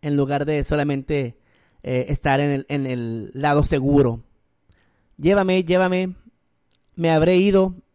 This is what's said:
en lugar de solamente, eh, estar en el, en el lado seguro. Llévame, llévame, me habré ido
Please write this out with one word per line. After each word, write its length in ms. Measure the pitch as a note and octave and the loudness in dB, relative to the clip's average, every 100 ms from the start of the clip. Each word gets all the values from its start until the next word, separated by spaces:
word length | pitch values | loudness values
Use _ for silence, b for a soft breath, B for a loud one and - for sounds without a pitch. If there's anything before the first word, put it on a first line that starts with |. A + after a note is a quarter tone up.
en 160 | D3+ C#3+ | -2 -2
lugar 280 | C3+ C#3+ C#3+ | 0 -2 -2
de 180 | D3+ C#3 | -4 -2
solamente, 720 | D3+ D3 C#3 C3 D3 B2+ - _ _ _ _ | -2 -2 -4 -4 -4 -4 -10 _ _ _ _
eh, 240 | - B2+ B2+ | -4 -4 -2
estar 320 | C#3+ D3+ C#3 | -4 0 0
en 100 | C#3+ | 0
el, 140 | C#3 - | -2 -4
en 180 | C#3+ C3+ | -6 -4
el 460 | B2 A#2 A2+ G#2+ | -6 -6 -8 -10
lado 300 | C3+ C#3+ D3 | -6 0 2
seguro. 580 | D3 D3 C3+ C#3+ B2+ A#2 - _ _ _ _ _ _ _ _ _ | 2 0 2 4 2 0 -12 _ _ _ _ _ _ _ _ _
Llévame, 460 | D3 G3+ F#3+ F#3 | 0 2 2 0
llévame, 520 | E3+ F3+ F#3 F3+ F#3 F#3 - _ _ _ _ _ _ - | 0 0 2 0 -4 -8 -20 _ _ _ _ _ _ -4
me 160 | E3 | 2
habré 260 | D#3+ D#3+ F#3 | 4 4 4
ido 380 | G3 G3 F#3+ F3+ _ | 4 4 2 -4 _